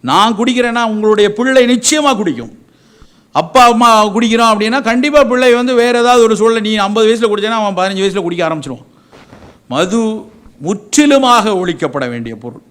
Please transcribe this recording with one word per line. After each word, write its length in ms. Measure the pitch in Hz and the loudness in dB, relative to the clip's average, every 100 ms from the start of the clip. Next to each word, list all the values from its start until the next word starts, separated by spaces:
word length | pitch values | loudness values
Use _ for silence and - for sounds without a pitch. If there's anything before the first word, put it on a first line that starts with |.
நான் 360 | 123 160 220 208 | 0 0 2 0
குடிக்கிறேன்னா 460 | 240 247 240 233 | -2 0 -2 -2
உங்களுடைய 500 | 233 214 214 214 208 | -2 -2 0 2 2
பிள்ளை 320 | 208 254 262 247 | 0 0 2 2
நிச்சயமா 500 | 247 - 302 294 220 | 0 0 0 0 0
குடிக்கும். 420 | 190 120 113 - _ _ _ _ - _ _ | -4 -6 -10 -18 _ _ _ _ -20 _ _
அப்பா 320 | 139 170 262 240 | -4 0 4 4
அம்மா 420 | 226 240 220 214 | 4 4 4 2
குடிக்கிறோம் 440 | 202 226 226 226 | 0 0 2 0
அப்படின்னா 280 | 208 214 254 | 0 -2 -2
கண்டிப்பா 420 | 220 240 294 294 | -2 -2 2 2
பிள்ளை 300 | 247 247 254 | 2 2 2
வந்து 220 | 240 247 247 | 2 2 0
வேற 240 | 240 240 | 2 2
ஏதாவது 240 | 240 247 | 4 4
ஒரு 120 | 226 208 | 4 2
சூழல்ல, 260 | 220 226 | 0 0
நீ 140 | 214 214 | -2 -2
ஐம்பது 320 | 202 208 220 | -2 0 0
வயசுல 240 | 226 226 | 2 0
குடிச்சேன்னா 280 | 208 214 226 | -2 -4 -2
அவன் 160 | 208 185 | -4 -2
பதினஞ்சு 240 | 190 196 | -4 -2
வயசுல 220 | 196 190 | -4 -4
குடிக்க 280 | 170 170 165 | -6 -4 -4
ஆரம்பிச்சிருவான். 360 | 160 139 120 - _ _ - - - - _ _ | -4 -8 -14 -18 _ _ -20 -20 -20 -20 _ _
மது 540 | 127 180 226 220 220 - - - _ | -4 -2 -2 -4 -6 -14 -20 -20 _
முற்றிலுமாக 920 | 147 208 - - 294 277 254 240 214 | -6 -6 -2 0 4 4 4 2 2
ஒழிக்கப்பட 600 | 190 180 151 156 139 123 | -4 -4 -4 -6 -4 -6
வேண்டிய 260 | 120 113 113 | -8 -10 -12
பொருள். 260 | 120 117 _ | -14 -16 _